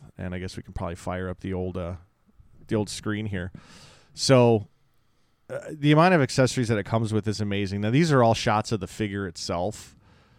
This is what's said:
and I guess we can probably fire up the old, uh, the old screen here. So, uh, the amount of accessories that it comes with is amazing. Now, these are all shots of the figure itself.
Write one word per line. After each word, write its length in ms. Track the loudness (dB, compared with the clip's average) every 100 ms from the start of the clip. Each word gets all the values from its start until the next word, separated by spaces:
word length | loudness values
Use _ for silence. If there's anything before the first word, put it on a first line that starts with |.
| -20 -14
and 200 | -10 -10
I 20 |
guess 160 | -10 -12
we 60 |
can 120 | -12
probably 220 | -10 -10 -10
fire 320 | -8 -8 -8
up 120 | -8
the 140 | -8
old, 220 | -6 -6 -6
uh, 180 | -8 -10 _ _ _ _ -20 -20 -4
the 80 | -2
old 120 | -2
screen 360 | -6 -6 -6 -4
here. 260 | -6 -8 -12 -20 -20 -20 -20 _
So, 540 | -6 4 6 6 4 0 _ _ _ _ _ _ _ -14
uh, 80 | -14 -12
the 200 | -2 4
amount 220 | 6 6
of 80 | 6
accessories 460 | 4 4 2 2 0
that 100 | -2
it 80 | 0
comes 260 | -2 0
with 160 | -2 -2
is 140 | -4
amazing. 400 | -4 -2 -4 -2
Now, 80 | 0
these 220 | 2 4
are 100 | 4
all 140 | 4 4
shots 360 | 2 0 -2
of 80 | -6
the 60 | -6
figure 380 | -6 -6 -4 -8
itself. 680 | -10 -6 -4 -4 -8 -18 _ _ _ _